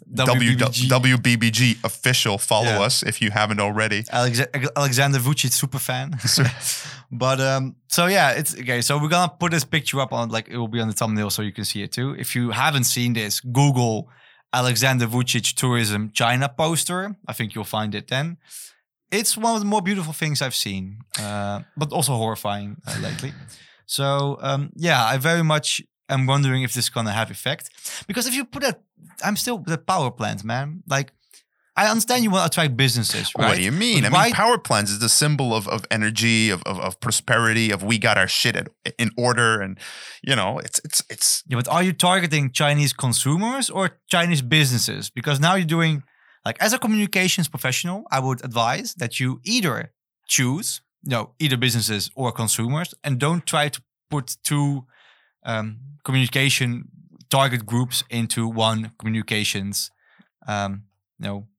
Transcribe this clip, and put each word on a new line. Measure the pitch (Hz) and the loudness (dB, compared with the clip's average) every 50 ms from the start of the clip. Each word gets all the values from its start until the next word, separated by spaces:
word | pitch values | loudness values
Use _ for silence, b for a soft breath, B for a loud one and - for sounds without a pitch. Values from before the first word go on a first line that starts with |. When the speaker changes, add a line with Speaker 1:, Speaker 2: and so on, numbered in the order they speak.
| - - 120 | -18 -8 -2
Speaker 1:
W, | 117 131 123 123 127 120 117 123 | 0 2 4 4 4 4 4 4
Speaker 2:
W | |
B | 123 123 | 4 2
B | 113 | 0
G. | 120 120 127 127 | 0 2 2 4
Speaker 1:
W | 131 123 123 131 127 120 | 4 4 4 4 4 4
B | 123 123 120 | 4 2 2
B | 113 117 117 | 4 2 2
G | 110 113 127 120 110 - - | 2 4 4 2 2 2 -2
official. | 113 - - - 127 120 - - 113 101 101 | -6 -4 -2 0 2 2 2 2 2 0 0
Follow | - - 117 107 120 117 | 2 2 2 2 2 2
Speaker 2:
Yeah. | 107 104 98 | 2 2 2
Speaker 1:
us | 123 131 - | 2 2 0
if | - - - - | -2 -2 -2 0
you | 117 104 | 0 0
haven't | 101 107 107 107 107 104 | 2 2 2 2 2 0
already. | 104 104 104 107 110 107 104 101 110 - | 0 0 0 0 0 0 0 -2 -4 -2
Speaker 2:
Alexa-, | - 120 123 127 117 120 139 - - 139 123 147 - | -2 0 0 0 0 0 -2 -2 -2 -4 -4 -2 -2
Alexander | 143 143 139 123 127 139 139 139 135 | 0 0 2 2 2 2 2 2 2
Vucic | 120 131 151 - - 123 | 2 0 0 0 0 0
superfan. | - - - 131 - 127 - - 127 127 135 139 165 117 | 0 0 -2 -2 -4 -4 -4 -4 -4 -4 -4 -6 -6 -4
<laughs> | - 120 - | -2 0 2
Speaker 1:
Sure. | - 127 - - - B B B B B B B B B B | 2 2 2 0 -2 B B B B B B B B B B
Speaker 2:
But, | 127 117 127 131 135 131 | -6 -2 0 0 2 2
um, | 135 135 135 135 131 131 - _ _ - | 2 2 2 0 -2 -4 -8 _ _ -4
so | - - 175 | 0 2 2
yeah, | 180 202 190 156 135 | 4 4 6 4 4
it's | 117 123 151 - - - | 4 2 0 -2 -4 -6
okay. | 127 123 123 120 | -4 -2 -2 0
So | 113 - 147 147 | 0 0 0 0
we're | 143 147 | 2 2
gonna | 170 175 180 165 - - | 2 2 2 2 0 -2
put | 175 175 | -2 0
this | 165 160 123 | 0 0 -2
picture | - - 156 135 - - 139 | 0 -2 -2 -2 -2 -2 -2
up | 135 - | -2 -2
on, | 135 120 117 113 | -2 -4 -2 -2
like, | 113 110 110 - | -2 -4 -4 -4
it | - | -6
will | 123 117 110 | -6 -4 -2
be | 113 117 | -2 -2
on | 113 110 | -2 -2
the | 104 | -2
thumbnail | - 117 110 107 107 107 98 | -2 -2 0 0 0 -2 -2
so | - - | -2 -4
you | 104 104 | -4 -4
can | - - 101 | -4 -6 -6
see | - - 104 | -6 -6 -6
it | 101 - | -8 -8
too. | - - 123 139 143 - | -6 -4 -4 -4 -6 -6
If | 127 - - | -6 -4 -2
you | 123 120 120 | -2 -2 0
haven't | 104 110 135 156 147 135 120 | 0 0 0 2 2 2 0
seen | - - 123 123 120 | 0 0 0 0 0
this, | 117 113 107 101 - - | 0 0 -2 -4 -4 -6
Google | - 127 117 131 143 147 131 127 123 113 110 107 - b b b b b b b b b | -4 -2 2 4 4 4 4 4 2 2 0 -2 -4 b b b b b b b b b
Alexander | - 127 123 127 120 113 127 135 127 123 120 | -2 0 2 2 2 2 2 2 4 2 2
Vucic | 110 113 127 123 123 - 120 - - - | 2 0 0 0 0 0 0 0 -2 -2
tourism | - - 127 123 117 113 104 104 104 107 107 | 0 0 0 2 2 0 0 0 -2 -4 -4
China | - - 120 117 123 127 139 139 | -2 0 2 2 2 2 0 -2
poster. | - - 160 160 165 147 - - 180 180 190 208 196 - _ - | -2 0 0 0 0 0 -2 -2 -4 -4 -6 -6 -10 -12 _ -10
I | - | -8
think | - 120 101 - | -6 -6 -6 -6
you'll | 113 101 - - 107 | -8 -8 -4 -4 -4
find | 107 107 101 | -2 -4 -6
it | 101 - - | -8 -6 -4
then. | 127 131 151 170 170 - B B B B B B B B B B _ _ _ - | -2 -2 -2 -4 -8 -12 B B B B B B B B B B _ _ _ -4
It's | - 202 214 - - | -2 0 0 0 0
one | 220 220 233 226 | 0 2 2 2
of | 214 | 2
the | 208 | 0
more | 202 208 214 | 0 0 0
beautiful | 180 185 208 196 165 156 | 2 0 -2 -2 -2 -6
things | 151 - 165 156 147 - | -4 -2 -2 0 0 0
I've | 139 127 - | -2 -2 -2
seen, | - - 104 98 95 95 95 101 110 120 _ - - | -2 -2 -2 -4 -6 -6 -8 -10 -14 -12 _ -8 -6
uh, | 107 101 104 104 101 101 101 101 - - - | -4 -4 -4 -4 -4 -4 -6 -6 -10 -10 -6
but | 147 156 147 | -6 -4 -2
also | - 175 139 151 135 | -2 -2 0 0 0
horrifying, | 113 113 110 110 - - 104 101 101 101 104 104 - - - | 0 -2 -2 -4 -4 -4 -4 -4 -4 -6 -10 -12 -12 -12 -10
uh, | 107 107 | -8 -6
lately. | 107 107 117 - 131 135 - - | -6 -6 -8 -8 -8 -10 -12 -14
Speaker 1:
<laughs> | - B B B B B B B B B | -18 B B B B B B B B B
Speaker 2:
So, | - - 139 139 139 139 139 143 139 - | -4 0 0 2 2 0 0 -2 -2 -4
um, | - 135 139 135 143 - - | -4 -2 -2 -2 -4 -6 -6
yeah, | - 165 170 151 127 117 | -2 0 2 4 4 4
I | 110 131 | 2 2
very | 135 127 165 165 170 165 | 2 2 2 2 4 4
much | 156 156 151 151 - - - - _ _ _ _ - | 4 2 2 0 -2 -4 -4 -6 _ _ _ _ -2
am | 139 131 131 | 0 0 2
wondering | 127 135 143 143 135 127 131 131 | 2 2 2 2 2 2 0 0
if | 123 - | -2 -2
this | 127 117 | -2 -4
is | - | -2
gonna | - 120 110 107 | -2 -2 -2 -2
have | 101 110 110 95 | 0 -2 -2 -2
effect. | 95 - - 127 143 - - - B B B B B B B B | -4 -6 -6 -4 -6 -6 -8 -16 B B B B B B B B
Because | 196 247 233 | -4 -4 -2
if | 262 247 | -2 -2
you | 269 269 | -4 -4
put | - - 277 285 | -6 -6 -2 -2
a, | 254 190 - _ _ _ _ - - - - - | -2 -2 -4 _ _ _ _ -20 -20 -10 -6 -4
I'm | 196 208 | -2 -2
still | - - 247 240 196 | -2 -2 -2 -4 -4
the | - 160 165 - | -4 -4 -4 -2
power | - - 185 180 139 123 | 0 0 0 2 0 -2
plant, | 123 - - 107 110 98 | -2 -4 -4 -4 -4 -4
man. | 98 113 113 127 139 147 160 180 - - | -6 -4 -4 -4 -4 -6 -10 -10 -6 -2
Like, | 135 135 139 - _ _ b b b b b b b b b b b | -2 -2 -2 -4 _ _ b b b b b b b b b b b
I | 175 202 214 | 2 4 4
understand | 214 226 214 - 247 247 233 | 4 2 2 2 2 2 4
you | 214 | 4
wanna | 185 190 175 | 4 4 4
attract | 160 - 180 165 147 123 | 2 2 2 2 2 4
businesses, | 113 135 131 113 120 107 - - 104 104 - - - | 4 4 4 4 2 0 0 0 -2 -2 -4 0 2
right? | 110 113 | 2 2
Speaker 1:
What | 98 90 | 4 2
do | |
you | 90 98 | 2 0
mean? | 135 180 226 247 220 160 | 0 0 2 2 4 4
Speaker 2:
But | 110 104 | 4 4
Speaker 1:
I | 135 | 6
Speaker 2:
why | 180 208 | 4 4
Speaker 1:
mean, | 240 240 | 4 4
power | - 208 233 240 - | 4 4 4 2 2
plants | - - 127 104 104 101 | 0 0 0 2 2 0
is | 101 104 | -2 0
the | 117 110 | 0 2
symbol | - - 151 151 147 143 135 120 110 | 2 4 2 2 2 0 0 0 0
of, | 110 98 - | -2 -2 -2
of | - 110 - - | -6 -6 -4 -2
energy, | - 110 107 107 110 101 110 117 113 110 110 107 | -2 0 0 0 0 2 2 4 4 4 4 2
of, | 98 87 - | 2 0 -2
of, | - 98 87 | -6 -6 -4
of | - 92 - - | -6 -6 -6 -6
prosperity, | - 127 113 - - - 117 113 117 113 110 113 113 110 | -4 -2 -2 -2 0 0 2 2 4 4 4 2 2 2
of | 101 92 95 | 2 0 0
we | 104 117 107 | 0 0 2
got | 101 117 104 101 | 4 4 4 4
our | 92 | 2
shit | 95 - - - 123 - | 2 2 0 0 0 0
at, | 90 - - - _ - - - - | -2 -4 -8 -10 _ -12 -8 -4 -2
in | 120 107 - | -2 -2 -2
order. | - 120 123 120 120 120 113 113 107 | 0 0 2 2 4 2 2 2 0
And, | 98 95 95 - B B B B B B B B | -2 -4 -8 -10 B B B B B B B B
you | B - 139 | B -2 0
know, | 117 95 95 127 147 | 0 0 -2 -2 -4
it's, | - - - - - | -6 -4 -6 -6 -4
it's, | 156 - - - - | -4 -4 -4 -4 -6
it's | - - - - - - - | -6 -2 0 0 0 -2 -4
Speaker 2:
Yeah, | - 131 117 | -4 -4 -2
but | 123 131 | -2 0
are | 151 170 185 | 0 2 2
you | 190 | 2
targeting | 175 - - 180 185 190 175 165 151 151 143 131 | 2 2 2 2 4 2 2 0 0 0 0 0
Chinese | - - 151 147 147 147 147 135 | 0 0 2 2 2 2 2 0
consumers | - - - 123 113 - - 135 151 170 208 233 262 277 254 - | 0 0 0 0 0 0 0 0 0 0 0 -2 -2 -2 -4 -4
or | - 190 190 180 - _ _ - | -2 -2 -2 -2 -4 _ _ 0
Chinese | - 175 170 175 175 143 | 0 2 2 2 2 0
businesses? | 127 120 156 156 147 131 123 113 - - 104 101 104 - | 2 2 4 4 4 4 2 2 0 -2 -4 -6 -8 -10
Because | - 127 117 151 143 135 | -10 -6 -2 0 0 2
now | 147 170 190 | 4 4 4
you're | 196 180 151 165 165 | 2 2 2 2 2
doing, | 165 160 156 143 - b b b b b b b b | 2 2 2 0 -4 b b b b b b b b
like, | - - - | -6 -2 0
as | 175 220 | 2 2
a | 233 262 | 2 2
communications | - 226 214 214 208 202 - 190 185 185 - - 165 | 2 2 2 2 2 0 0 0 2 2 2 0 -2
professional, | - - 143 - 131 123 - - 175 180 208 302 - | -2 -2 -4 -2 -2 -2 -2 -4 -4 -6 -8 -6 -2
I | 143 135 | -2 0
would | 131 135 - - - | 0 0 -2 -2 -4
advise | 127 113 120 113 117 131 - 269 233 - | -4 0 0 2 2 0 -2 -4 -8 -8
that | - 120 117 - - | -6 -6 -6 -4 -2
you | 131 127 131 127 - | -2 -2 -4 -4 -4
either | 185 233 254 190 156 113 104 - - _ _ _ _ _ _ _ | -4 -2 0 0 0 -2 -4 -6 -10 _ _ _ _ _ _ _
choose, | - - - 131 123 135 165 165 - - - _ _ _ _ | -2 0 2 2 2 0 -2 -4 -6 -8 -8 _ _ _ _
you | - 143 | -6 -2
know, | 123 113 107 - _ - | -2 -2 -2 -4 _ -2
either | 156 143 131 | 0 0 2
businesses | 120 123 127 113 117 104 104 107 101 95 - - | 2 2 2 0 0 0 0 -2 -2 -4 -6 -6
or | - 131 117 | -4 -4 -4
consumers, | - - 113 104 - - 110 120 139 156 175 - - - - | -4 -2 -2 -2 -2 -2 -2 -2 -2 -4 -6 -8 -10 -8 -6
and | 143 135 123 | -4 -2 0
don't | 143 151 170 175 - | 0 0 0 0 -2
try | - - 151 147 151 | -2 0 0 0 0
to | - - - _ _ _ _ - | -4 -8 -14 _ _ _ _ -6
put | 151 147 127 - - - | -6 -6 -4 -6 -10 -8
two, | - - 151 147 143 143 143 135 127 b b b b b b b b b b b - | -4 -2 0 0 0 0 -2 -4 -8 b b b b b b b b b b b -8
um, | - 113 110 107 107 110 113 131 139 147 - - | -6 -4 -4 -4 -6 -8 -12 -16 -18 -20 -12 -4
communication | - 131 131 127 120 - 139 135 139 - - 131 120 120 120 - - - - - _ - - - - | 0 2 2 2 2 2 2 2 2 2 2 0 -2 -2 -4 -8 -14 -20 -20 -20 _ -20 -16 -6 0
target | - 135 135 135 123 120 107 | 2 2 4 2 2 -2 -4
groups | 104 120 120 127 123 - - - - | -2 0 0 0 0 -2 -4 -4 -4
into | 120 117 117 110 - 117 113 113 | -4 -4 -2 -2 -2 -2 -2 -2
one | 113 113 110 110 110 110 110 113 - - | 0 0 0 0 0 -2 -4 -8 -10 -8
communications, | - 110 110 113 107 - 107 107 107 - - 101 98 101 101 - - - b b b b b b b b b _ - - | -6 -4 -2 -2 -2 -2 -2 -2 -2 -2 -2 -4 -4 -4 -4 -6 -6 -8 b b b b b b b b b _ -8 -6
um, | 104 104 101 98 98 98 104 _ _ _ _ _ _ - | -4 -4 -4 -4 -6 -8 -12 _ _ _ _ _ _ -10
you | 101 | -10
know | 101 101 101 101 - _ | -8 -8 -10 -12 -16 _